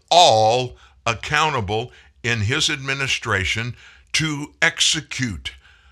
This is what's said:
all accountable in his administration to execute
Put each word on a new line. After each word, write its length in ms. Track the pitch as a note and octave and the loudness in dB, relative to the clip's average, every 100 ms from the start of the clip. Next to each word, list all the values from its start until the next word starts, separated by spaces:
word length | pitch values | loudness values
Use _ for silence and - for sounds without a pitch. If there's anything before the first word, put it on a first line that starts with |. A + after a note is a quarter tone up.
| - | 2
all 640 | E3+ D#3+ A2 A2 B2 B2 - - _ | 6 6 6 4 2 -2 -8 -20 _
accountable 880 | A#2+ A2+ - D3+ D#3 C3+ F#2+ A2 B2 - - _ | -4 -4 -2 0 0 0 -2 -4 -6 -12 -20 _
in 180 | A#2 A#2 | -4 -2
his 300 | G2+ D3+ D#3 | 0 0 -2
administration 1040 | C#3+ C3+ C#3 C3 - A#2 G2 F2+ A2+ A#2+ - - - _ | -2 -4 -4 -2 -4 -2 -2 -2 -4 -6 -10 -18 -20 _
to 420 | - D#3 C#3+ D3 - | -4 -2 -4 -10 -2
execute 920 | D#3+ - - D#3+ - - B2 D#2 - - _ _ _ | -2 0 0 -2 -6 -6 -6 -6 -10 -14 _ _ _